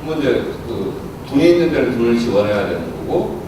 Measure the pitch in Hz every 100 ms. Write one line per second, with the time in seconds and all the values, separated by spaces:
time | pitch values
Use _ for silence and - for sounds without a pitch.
0 | 156 151 127 117 - - - 107 - -
1 | - - - 139 170 175 160 - 123 117
2 | 117 117 117 101 101 104 95 - - -
3 | - 165 - -